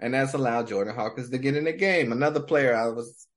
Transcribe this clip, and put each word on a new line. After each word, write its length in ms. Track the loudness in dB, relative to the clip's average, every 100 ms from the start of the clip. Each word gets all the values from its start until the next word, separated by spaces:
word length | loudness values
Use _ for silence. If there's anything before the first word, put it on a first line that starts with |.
and 120 | -2
that's 220 | 0 0
allowed 320 | 0 0 0 0
Jordan 280 | -2 -2
Hawkins 360 | -4 -6 -6 -6
to 80 | -2
get 160 | 0
in 100 | 0
the 80 | -2
game. 380 | 0 2 2 2
Another 300 | 2 0 0
player 340 | 0 2 4
I 140 | 2 0
was, 400 | -2 -8 -14 -20